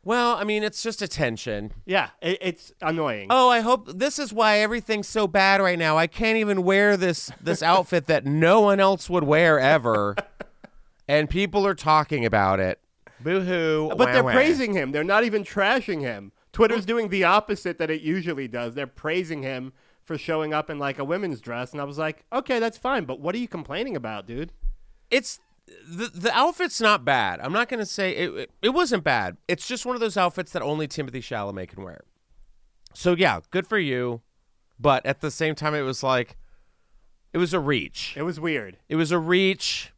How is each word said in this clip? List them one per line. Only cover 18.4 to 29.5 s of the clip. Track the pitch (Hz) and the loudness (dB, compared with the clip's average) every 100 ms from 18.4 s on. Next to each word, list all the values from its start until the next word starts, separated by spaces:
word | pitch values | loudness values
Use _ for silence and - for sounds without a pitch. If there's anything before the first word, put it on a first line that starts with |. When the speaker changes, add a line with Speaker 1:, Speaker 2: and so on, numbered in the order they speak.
| 131 | -6
Speaker 2:
does. | 120 120 | -6 -6
They're | 123 135 | -6 -10
praising | - 151 175 170 156 | -8 -4 -4 -4 -6
him | 135 131 127 _ _ _ | -8 -8 -10 _ _ _
for | _ 156 | _ -10
showing | - 156 156 | -4 -4 -2
up | 151 151 | -4 -4
in, | 147 | -6
like, | 143 135 | -6 -6
a | 139 | -4
women's | 175 196 131 | -4 -4 -8
dress, | 120 120 123 | -8 -8 -8
and | 147 | -8
I | |
was | 143 143 | -10 -6
like, | 156 156 _ | -6 -8 _
"Okay, | 247 269 247 | -8 -2 -2
that's | 226 226 | -2 -4
fine, | 254 262 147 | -4 -4 -4
but | 131 | -6
what | 151 208 | -6 -6
are | |
you | 240 | -6
complaining | 180 151 156 262 143 | -10 -10 -8 -6 -6
about, | 113 107 95 | -8 -10 -10
dude?" | 117 165 - - - - - _ | -10 -12 -6 -6 -6 -14 -20 _
Speaker 1:
It's, | - 226 - _ _ _ 90 113 | 0 0 -12 _ _ _ -20 -16
the, | 170 233 | -10 -10
the | 180 202 | -4 0
outfit's | - 294 330 359 - | 2 2 2 -4 0
not | 226 208 123 | 2 2 4
bad. | 131 101 87 | 2 2 -2
I'm | 131 | -4
not | 196 240 | -2 -2
gonna | 240 202 | -4 -8
say, | - 190 - | -4 -4 -2
it, | 170 85 | -4 -6
it, | 127 _ | -12 _
it | 214 | 0
wasn't | 269 339 220 | 2 2 0
bad. | 151 120 92 87 | 2 0 -2 -8
It's | - | -6